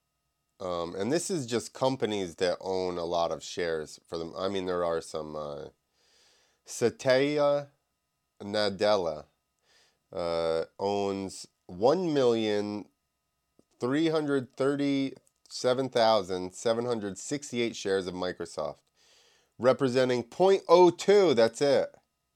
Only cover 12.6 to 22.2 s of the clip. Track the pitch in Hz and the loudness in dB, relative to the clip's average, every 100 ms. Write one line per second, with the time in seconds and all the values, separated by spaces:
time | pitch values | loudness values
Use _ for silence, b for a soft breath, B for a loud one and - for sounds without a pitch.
12.6 | 104 104 - _ _ _ _ _ _ _ | -2 -8 -12 _ _ _ _ _ _ _
13.6 | _ _ 123 147 165 156 147 139 120 - | _ _ -4 0 0 0 0 -2 -4 -2
14.6 | 139 143 143 139 135 - _ _ _ - | 0 0 0 -2 -4 -8 _ _ _ -4
15.6 | 123 127 131 120 110 107 92 92 92 - | 0 0 0 4 4 4 2 -4 -6 -4
16.6 | 117 117 123 113 101 92 - 143 - 120 | -2 0 -2 -4 -4 -10 -8 -8 -6 -4
17.6 | 117 - 101 98 90 90 90 87 85 - | -2 -4 -2 -2 -2 -4 -6 -6 -8 -6
18.6 | 76 - _ b b b b b b - | -8 -10 _ b b b b b b 0
19.6 | 123 123 135 127 127 123 - - 190 196 | 2 4 2 2 2 0 -2 2 4 4
20.6 | - 175 175 170 - 202 175 117 113 - | 6 8 8 6 4 6 6 6 4 2
21.6 | 143 117 87 - _ _ | 2 2 2 -6 _ _